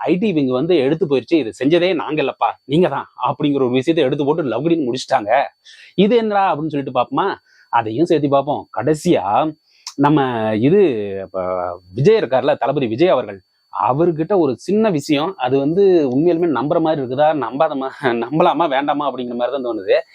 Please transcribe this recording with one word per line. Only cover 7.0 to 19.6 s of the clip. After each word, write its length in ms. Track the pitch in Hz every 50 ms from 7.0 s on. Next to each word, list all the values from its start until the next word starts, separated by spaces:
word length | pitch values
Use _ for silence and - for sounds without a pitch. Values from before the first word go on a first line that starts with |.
| 120 - 135 151 180 196 160 - _ _ _ _ _ _ -
அதையும் 360 | 120 113 107 110 120 170 175
சேர்த்து 200 | 175 147 143 139
பார்ப்போம். 340 | 139 139 135 143 117 104 90 - -
கடைசியா 500 | 104 117 147 156 151 - 175 151 107 90 98 104 123 151 156 151 - _ _ _ _ _ - - -
நம்ம 220 | 143 143 156 147 135 131 120 113 110 110 110
இது, 260 | 107 117 139 185 208 196 160 123 107 101 101 98 98
இப்ப 200 | 95 95 - 95 90 92 92 90 90 90 90 92 92 92 90
விஜய் 260 | 113 139 196 220 214
இருக்கார்ல, 320 | 160 123 127 131 131 151 113 -
தளபதி 300 | 120 131 143 147 135 110
விஜய் 260 | 110 123 170 185 160
அவர்கள், 260 | 127 113 104 101 95 - _ _ _ _ _ -
அவர்கிட்ட 600 | 95 98 107 127 147 170 180 160 147 160 - 208 185
ஒரு 160 | 160 135 120 -
சின்ன 280 | - - 196 214 220 220
விஷயம், 420 | 175 143 143 - 151 139 156 185 190 -
அது 180 | 127 127 135 139
வந்து 240 | 139 147 165 196 202 190 180 170 147 131
உண்மையிலுமே 380 | 123 139 160 180 175 165 180 170
நம்புற 280 | 139 117 127 147 170 170
மாதிரி 220 | 160 160 160 147
இருக்குதா, 260 | 131 120 131 135 151 156 160
நம்பாத 400 | 147 120 113 123 143 160 156 147
மா-, 160 | 135 135 135 - - 143 127 117 117
நம்பலாமா 460 | 117 120 147 160 175 175 143 147 170 156
வேண்டாமா 360 | 131 131 147 147 147 147 147
அப்படிங்கிற 300 | 139 123 131 123 120 120
மாதிரி 200 | 120 120 123 135
தான் 120 | 139